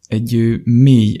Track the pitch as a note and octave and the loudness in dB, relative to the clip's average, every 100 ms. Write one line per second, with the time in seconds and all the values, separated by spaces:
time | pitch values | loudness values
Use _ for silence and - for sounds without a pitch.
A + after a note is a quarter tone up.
0 | _ A2 A#2 A#2 A2+ A2+ - A#2 C#3 B2+ | _ -8 -4 -4 -2 -4 -2 2 4 4
1 | G#2+ - | 2 -4